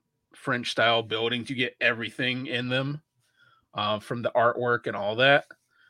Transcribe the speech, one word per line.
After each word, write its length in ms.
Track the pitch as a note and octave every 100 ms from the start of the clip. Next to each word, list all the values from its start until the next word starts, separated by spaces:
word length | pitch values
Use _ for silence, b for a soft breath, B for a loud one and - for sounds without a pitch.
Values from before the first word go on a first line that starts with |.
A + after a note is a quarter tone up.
| _ _ _
French 360 | - - B2 A#2
style 320 | - A#2 A#2
buildings. 480 | A2+ A2 A#2 A#2+ A2
You 60 | B2
get 180 | B2 -
everything 680 | A#2+ A#2 A2 - B2+ B2+ C3
in 220 | B2 B2
them, 340 | C3 C3+ D3 - _ _ _ _ _ _
uh, 240 | - G#2+ G#2+
from 240 | - A#2+
the 80 | A#2 B2
artwork 500 | A#2 A#2+ B2 A#2+ -
and 100 | G#2
all 200 | G2+ A2+
that. 300 | C3+ C#3+ - - _ _ _